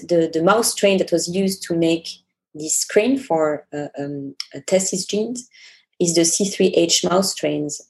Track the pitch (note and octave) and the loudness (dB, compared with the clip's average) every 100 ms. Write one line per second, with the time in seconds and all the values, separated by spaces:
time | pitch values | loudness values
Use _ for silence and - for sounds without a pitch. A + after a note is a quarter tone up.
0 | E3 E3+ E3 D#3+ E3+ G#3+ A3+ - G3+ F#3+ | 0 2 2 2 4 4 2 2 2 2
1 | F3+ E3+ E3 F3+ F#3+ F#3+ - E3+ E3 E3 | 2 0 0 -2 -2 -2 -4 0 2 0
2 | - - _ _ _ D#3 D#3 - - - | -4 -16 _ _ _ -12 -4 -4 0 2
3 | A3+ C4+ - D#3+ D#3 D3 - D3 D3 - | 2 0 0 0 0 -2 -8 -10 -10 -8
4 | C#3+ C#3+ C#3 - - C#3 - F#3+ F#3+ F#3 | -8 -8 -10 -12 -14 -12 0 0 0 -4
5 | - G3+ A3+ B3 - _ - - _ - | -4 -4 -4 -6 -12 _ -20 -20 _ -2
6 | E3+ E3+ E3 - G3 - F#3 - E3+ - | 0 2 2 2 -2 2 2 4 2 2
7 | F3+ F3+ F#3+ - D3+ D3+ D3 - - | 2 2 0 -2 -4 -2 -4 -8 -10